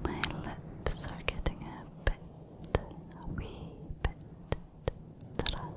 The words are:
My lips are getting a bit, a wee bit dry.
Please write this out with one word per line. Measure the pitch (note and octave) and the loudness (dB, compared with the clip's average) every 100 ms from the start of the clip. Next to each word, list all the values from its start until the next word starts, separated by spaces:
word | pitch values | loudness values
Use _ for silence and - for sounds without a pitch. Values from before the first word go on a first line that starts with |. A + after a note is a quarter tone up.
My | - - - - | 2 2 2 2
lips | - - - - - - - | -2 -4 -6 -2 0 0 -2
are | - | 0
getting | - - - - | 0 4 2 2
a | - - - - | -6 -6 -8 4
bit, | - - - - - - - - - - - - | 4 4 -4 -10 -12 -10 4 4 4 -8 -10 -8
a | - | -2
wee | - - - - - - - | -2 -2 -6 -8 -8 -8 2
bit | - - - - - - - - - - - - - - - | 2 2 -10 -12 -2 -2 -2 0 0 0 -10 -6 -4 4 4
dry. | - - | 4 -2